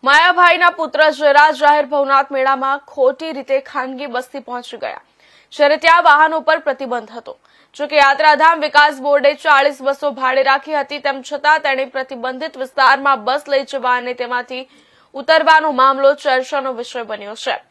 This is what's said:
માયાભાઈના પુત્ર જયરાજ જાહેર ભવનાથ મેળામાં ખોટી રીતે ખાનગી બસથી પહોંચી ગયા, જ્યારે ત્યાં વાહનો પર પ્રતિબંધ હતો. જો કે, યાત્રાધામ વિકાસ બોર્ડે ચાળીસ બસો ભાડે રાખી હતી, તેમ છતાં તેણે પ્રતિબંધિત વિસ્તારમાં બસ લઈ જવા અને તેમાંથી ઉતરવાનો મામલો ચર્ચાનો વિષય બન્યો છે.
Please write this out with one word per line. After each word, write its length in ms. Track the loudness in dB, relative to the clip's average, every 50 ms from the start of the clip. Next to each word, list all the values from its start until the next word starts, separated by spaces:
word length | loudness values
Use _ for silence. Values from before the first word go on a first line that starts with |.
| 2
માયાભાઈના 640 | 4 4 4 4 4 4 4 4 4 4 4 2 0
પુત્ર 300 | 0 0 -8 -6 0 0 0 0 0
જયરાજ 420 | 0 0 4 4 6 4 4 2 2
જાહેર 280 | 2 2 2 2 0
ભવનાથ 440 | -2 -2 -2 0 2 2 0 0 0
મેળામાં 480 | -4 -2 0 0 0 -2 -2 -4 -4 -6 _
ખોટી 460 | -14 -4 0 0 0 0 _ -10 -10
રીતે 260 | -10 -10 -6 -4 -4 -4
ખાનગી 460 | -4 -6 -8 -8 -8 -8 -10 -12 -12
બસથી 340 | -8 -8 -10 -10 -10 -14 -16
પહોંચી 380 | -14 -12 -12 -12 -12 -14 -14 -12
ગયા, 240 | -10 -10 -10 -12 _ _ _ _ _ _ _ _ _ _
જ્યારે 240 | -2 0 2 2 2
ત્યાં 300 | 2 2 4 4 4 6
વાહનો 320 | 4 6 6 4 2 0 -2
પર 200 | 0 -2 -2 0
પ્રતિબંધ 520 | -2 -6 -6 -6 -6 -8 -8 -8 -8 -12 -18
હતો. 180 | -18 _ -18 -20 _ _ _ _ _ _ _ _
જો 120 | -10 -10 -2
કે, 60 | 2
યાત્રાધામ 680 | 2 4 4 2 2 2 2 4 4 4 2 2 2 -4
વિકાસ 380 | 0 4 4 4 4 0 -2 -2
બોર્ડે 280 | 0 0 2 2 0 0
ચાળીસ 480 | 0 0 2 2 2 2 0 -6 -6
બસો 300 | -6 -6 -4 -4 -6 -8
ભાડે 300 | -6 -4 -4 -2 -2 0
રાખી 360 | 0 0 0 0 -2 -4 -6 -6
હતી, 220 | -6 -6 -10 -8
તેમ 200 | -6 -6 -6 -6
છતાં 380 | -10 -12 -12 -4 0 0 0 2
તેણે 260 | 0 -2 -4 -4 -6
પ્રતિબંધિત 720 | -8 _ -10 -10 -10 -12 -10 -8 -8 -8 -8 -12 -12 -10 -12
વિસ્તારમાં 680 | -12 -10 _ 2 2 4 2 2 2 0 -2 0 -2
બસ 240 | -4 -4 -4 -4 -2
લઈ 160 | -2 -2 -2
જવા 320 | -4 -10 -6 -4 -2 -4
અને 180 | -4 -4 -8 -8
તેમાંથી 500 | -8 -8 -6 -6 -8 -8 _ -12 -14 -14 _ _ _ _ _ _ _ _ _ _
ઉતરવાનો 580 | -12 -2 0 0 2 4 4 2 2 2 0
મામલો 440 | 0 2 2 2 2 2 2 2 2
ચર્ચાનો 560 | 2 -2 -2 -2 -2 -4 -4 -8 -6 -6 -6
વિષય 320 | -8 -8 -12 -12 -12 -12 -10
બન્યો 340 | -10 -12 -12 -12 -16 -16 -10 -8
છે. 160 | -8 -8 -8 _ _